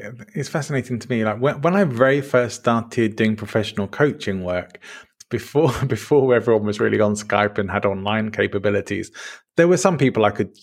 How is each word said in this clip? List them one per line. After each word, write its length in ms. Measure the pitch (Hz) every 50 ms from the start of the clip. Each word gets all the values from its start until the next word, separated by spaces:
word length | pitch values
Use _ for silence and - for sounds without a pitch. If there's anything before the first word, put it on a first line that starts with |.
| - 104 127 120 - _ -
it's 160 | 151 135 -
fascinating 500 | - 160 143 - 147 131 117 - 123 113
to 100 | - -
me. 140 | 123 113 110
Like 160 | 107 104 117
when, 220 | 127 147 143 147
when 140 | 139 165 180
I 80 | 202 202
very 380 | 151 120 113 131 135 139 143
first 400 | 135 - - 127 123 113 - -
started 540 | - 120 117 113 113 - - 123 113 107 107
doing 200 | - 110 110 107
professional 520 | 104 107 - - 113 104 104 - - 98
coaching 560 | 95 - - 147 143 107 - - 104 98 95 92
work, 360 | 90 90 90 90 - - - - - - - - _ _ - - -
before, 420 | - - - - - 143 160 135 120 -
<laughs> 80 | 139
before 480 | 127 120 107 - - 147 143 131 127 123
everyone 300 | 117 - 120 113 107 104
was 140 | 104 101 -
really 220 | 113 107 107 104
on 140 | 107 104 104
Skype 420 | 104 - - 104 104 104 104 -
and 140 | - 101 92
had 140 | 92 104 -
online 460 | 101 95 95 98 101 107 110 110 110
capabilities, 800 | 107 - 101 95 - 101 98 104 104 101 98 - 101 95 92 - - - - - - - _ _ -
there 100 | - 170
were 100 | 175 180
some 200 | 175 180 196 175
people 260 | 139 143 127 - 113 107
I 80 | 104
could 240 | 104 - 104 - - _